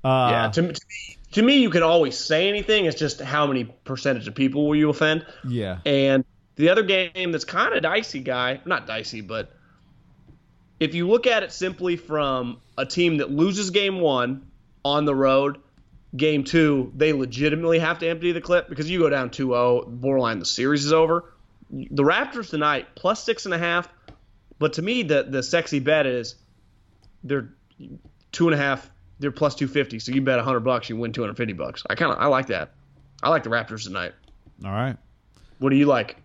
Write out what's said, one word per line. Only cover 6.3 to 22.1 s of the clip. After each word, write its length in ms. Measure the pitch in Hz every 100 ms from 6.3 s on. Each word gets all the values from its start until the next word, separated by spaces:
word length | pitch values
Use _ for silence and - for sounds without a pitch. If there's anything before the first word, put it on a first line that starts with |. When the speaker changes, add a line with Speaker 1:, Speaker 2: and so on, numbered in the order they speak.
| _ _ -
Speaker 2:
the 140 | 160
other 120 | 196
game 500 | 196 190 180 185 180
that's 120 | 160
kinda 380 | - 175 254 427
dicey, 380 | 160 208 220 135
guy, 420 | 131 123 123 135
not 220 | 175 160 -
dicey, 340 | 110 107 113
but 320 | 98 110 - _ _ _ _ _ _ _ - - _ _ _ _
if 140 | 156
you 120 | 170 175
look 200 | 233 247
at 160 | 220
it 100 | 190
simply 440 | - 185 175 180 170
from 600 | - 151 139 131 123 120 _ -
a 80 | 135
team 320 | 170 175 156
that 120 | -
loses 380 | 143 180 190 196
game 320 | 185 196 190
one 460 | 160 131 120 135 - _ _ _ 139
on 180 | 147
the 100 | 147
road, 440 | 135 135 135 139 143 _ _ _ - _ 127
game 280 | 156 151
two, 480 | 135 165 156 139 127 135
they 160 | 156
legitimately 680 | 143 127 117 151 156 165 165
have 200 | 160 170
to 100 | 165
empty 240 | 165 175
the 80 | 165
clip 300 | 170 175 170
because 180 | 139 156
you 100 | 180
go 100 | 156
down 180 | 139 123
two 260 | - 135
oh, 300 | 120 123 120 -
borderline 520 | 120 135 135 120 107
the 80 | 82
series 400 | - 131 147 143
is 80 |
over. 400 | 160 160 170 - _ _ _ _
The 340 | 135 - 143
Raptors 440 | 143